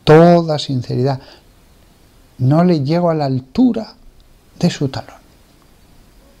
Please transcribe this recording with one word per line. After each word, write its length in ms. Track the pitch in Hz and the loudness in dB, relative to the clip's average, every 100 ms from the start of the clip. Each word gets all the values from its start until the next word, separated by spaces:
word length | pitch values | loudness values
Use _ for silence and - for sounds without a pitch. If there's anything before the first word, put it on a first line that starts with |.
toda 540 | - 156 170 170 165 151 | 4 6 6 4 0 -6
sinceridad, 640 | - 127 117 127 135 131 - - _ _ _ _ _ _ _ _ _ - | -6 -8 -6 -4 -4 -6 -12 -20 _ _ _ _ _ _ _ _ _ -4
no 240 | 127 156 | 0 2
le 200 | 180 160 | 2 0
llego 280 | 135 170 175 | -2 -2 -2
a 20 | |
la 120 | 156 139 | -2 -4
altura 680 | 131 - - 254 226 214 - - _ _ _ _ - | -6 -6 -2 0 -2 -10 -18 -20 _ _ _ _ -6
de 120 | 175 | -4
su 180 | - 139 | -4 -6
talón. 320 | - - - _ _ _ _ _ _ _ _ _ _ _ _ | -8 -16 -20 _ _ _ _ _ _ _ _ _ _ _ _